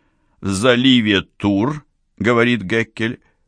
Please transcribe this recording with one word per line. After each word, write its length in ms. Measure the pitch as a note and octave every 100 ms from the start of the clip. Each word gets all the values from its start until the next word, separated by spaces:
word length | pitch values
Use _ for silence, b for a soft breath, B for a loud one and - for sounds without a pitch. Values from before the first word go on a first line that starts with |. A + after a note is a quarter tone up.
| _ _ _ _
В 80 | F#2+
заливе 720 | F#2+ B2 A#2+ C3 B2 G#2+ F#2+
Тур, — 640 | E2 _ G2+ G2 B2 D3+ _ _ _ -
говорит 460 | G2+ A#2+ A#2+ A#2+
Геккель, — 580 | F#2 A#2 A2 - A2+ - _ _